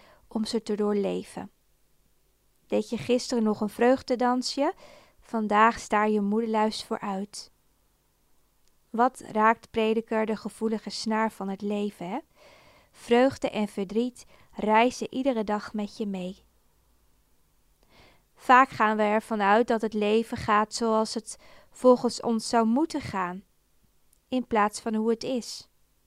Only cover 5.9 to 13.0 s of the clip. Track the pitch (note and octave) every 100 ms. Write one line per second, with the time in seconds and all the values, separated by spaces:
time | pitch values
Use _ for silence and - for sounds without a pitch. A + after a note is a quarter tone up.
5.9 | G#3 G#3+ G#3+ G3+ G#3 A#3 A3 A3 - -
6.9 | A3+ G#3 F#3+ G3+ - - _ _ _ _
7.9 | _ _ _ _ _ _ _ _ _ _
8.9 | A3 B3 C4 - G#3+ A3 A3+ - - A3
9.9 | A3+ A3 A3 A3 G#3+ G#3+ - A3 A3 G#3
10.9 | - - A3 A3 - G3 G3 G3+ G#3 G#3
11.9 | - F3 A#3 - _ - - - _ _
12.9 | _